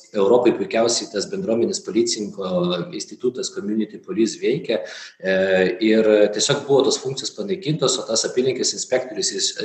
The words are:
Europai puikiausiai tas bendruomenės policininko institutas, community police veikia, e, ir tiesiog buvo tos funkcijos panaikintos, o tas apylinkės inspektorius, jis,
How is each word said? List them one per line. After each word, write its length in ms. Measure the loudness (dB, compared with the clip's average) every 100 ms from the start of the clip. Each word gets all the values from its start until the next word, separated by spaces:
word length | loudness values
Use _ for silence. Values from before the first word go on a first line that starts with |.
| -6
Europai 380 | 0 4 6 4
puikiausiai 580 | 2 0 0 0 0 -4
tas 140 | -6 -6
bendruomenės 540 | -6 -2 0 0 -2
policininko 1080 | -2 0 0 -2 -6 -8 -4 -2 0 -2 -6
institutas, 560 | -10 -12 -4 -4 -4 -6
community 480 | -6 -4 -2 -4 -8
police 400 | -6 0 0 0
veikia, 420 | -2 -2 -2 -4 -4 -14 -20 -6
e, 540 | -2 2 4 4 2 2
ir 240 | 4 4 6 6 4
tiesiog 340 | 2 0 0 4
buvo 160 | 4
tos 140 | 4 0
funkcijos 320 | -4 -6 -8
panaikintos, 680 | -8 -6 -4 -2 0 0 -2
o 60 | -2
tas 180 | -2 0
apylinkės 480 | 0 0 0 -2
inspektorius, 580 | -4 -2 -2 -2 -4 -4
jis, 260 | -2 -4 -2